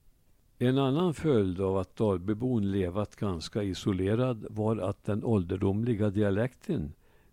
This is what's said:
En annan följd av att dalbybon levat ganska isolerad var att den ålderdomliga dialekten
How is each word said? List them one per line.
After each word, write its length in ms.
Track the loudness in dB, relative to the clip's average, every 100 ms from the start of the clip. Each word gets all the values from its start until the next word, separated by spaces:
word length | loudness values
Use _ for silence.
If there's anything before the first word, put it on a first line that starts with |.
| _ _ _ _ _ -2
En 200 | 0 2
annan 360 | 2 2 0
följd 460 | 0 2 4 2 0
av 160 | 0 0
att 200 | -2 0
dalbybon 760 | 0 0 0 -2 0 0 0
levat 460 | 0 0 -2 -6 -4
ganska 460 | -4 -4 -4 -4
isolerad 840 | -4 -2 -2 0 0 2 0 -2 -8
var 260 | -4 -2 0
att 280 | -2 -4
den 200 | -4 -4
ålderdomliga 840 | 2 0 0 0 0 0 0 0 0
dialekten 840 | 2 0 2 -2 -6 -6 -4 -4 -8 _ _ -20